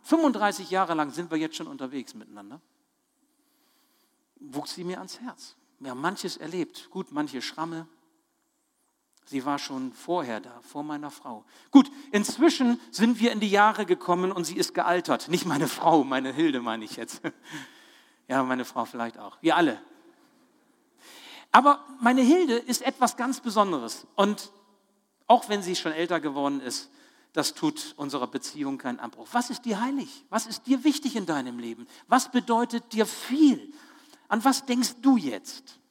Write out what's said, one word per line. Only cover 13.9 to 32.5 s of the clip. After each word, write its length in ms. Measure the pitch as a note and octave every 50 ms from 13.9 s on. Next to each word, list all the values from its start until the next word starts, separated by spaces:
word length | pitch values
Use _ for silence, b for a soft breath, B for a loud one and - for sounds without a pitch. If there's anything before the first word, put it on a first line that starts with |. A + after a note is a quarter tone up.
| F3+ F3+ - - F3 F3+ F3+ F#3
und 120 | G3 F3+ E3+
sie 120 | D3+ F#3
ist 160 | F#3+ F3 -
gealtert. 560 | - F3+ - - F3 F3+ E3+ - C3 - - -
Nicht 180 | E3 E3+ -
meine 220 | D#3+ C3+ C#3+ D#3 C3
Frau, 340 | - - - E3 E3 D#3
meine 300 | C3 C3+ C3 C3+ C3 C3+
Hilde 280 | B2+ C#3 E3+ D#3 C3+ B2+
meine 240 | A#2+ A#2 A2 A2+ A2
ich 120 | G#2 -
jetzt. 260 | - A2+ - - - -
<laughs> 60 | - - _ B B B D3 C3+ B B B B B B B B B B B B -
Ja, 140 | B2+ C3+
meine 220 | C3 B2+ B2+ B2+ A#2+
Frau 200 | - - B2+ A#2
vielleicht 340 | - - A#2+ A#2 A#2 - -
auch. 200 | G#2+ G2 - _
Wir 160 | - D#3+ D3+
alle. 240 | E3+ E3+ C#3+ A2 G2+ - - - _ _ - _ _ _ _ _ _ _ _ _ _ _ _ _ _ _ _ _ B B B B B B B B B B B
Aber 320 | - A3 C4 C#4+ C#4+ C#4 - - - -
meine 220 | A#3+ A#3 B3+ C4
Hilde 320 | B3+ A#3+ D#4+ F#4 F4+ C#4 A3+
ist 280 | A#3+ A#3+ B3+ A#3+ -
etwas 340 | B3 C4+ C4 - B3+ A3+ -
ganz 220 | - A#3 C4 B3+ -
Besonderes. 680 | - A#3+ F#3+ A3 G3+ G3 E3 C3+ A#2 A2+ - - - _ _
Und 340 | - G3 G3+ - - - - _ _ _ _ _ _ _ _ _ _ _ _ _ _ _ -
auch 200 | F#3 - - -
wenn 140 | G#3 G3+
sie 140 | F#3 F3 F3+
schon 160 | - - E3+
älter 260 | D#3 D#3 E3+ E3+ F3+ D#3+
geworden 420 | D3 D3+ C3+ C#3+ C#3+ C#3 C#3+ C3+
ist, 300 | B2+ B2 A#2 - - - b b b b b b b b
das 220 | _ D#3 C#3+ - -
tut 400 | - - D3+ D3 - - - -
unserer 300 | - C#3+ C#3 C#3 C#3+ B2
Beziehung 520 | B2 - C3 - - - D3+ C#3+ C#3 C3+ A#2+
keinen 200 | - B2+ A#2+ B2
Abbruch. 300 | A#2+ A2+ - - A2 -
Was 180 | - A#3+ A#3+ -
ist 140 | A#3+ - -
dir 160 | A#3+ G#3 F#3+
heilig? 440 | A#3 C4 C#4+ C#4 G#3 - - - _ _
Was 160 | F#3+ A3+ A3+
ist 200 | A#3 G#3+ - _
dir 180 | B3 C4+ B3+ B3
wichtig 320 | D4+ C4+ - - C4 G3+
in 100 | A3+ F#3+
deinem 320 | D#3+ D#3 C#3+ B2+ B2+ A#2+ A#2+
Leben? 280 | A#2 A#2 A2+ A2+ A#2+ B B B B B
Was 220 | A3+ C4 - -
bedeutet 600 | - B3 - -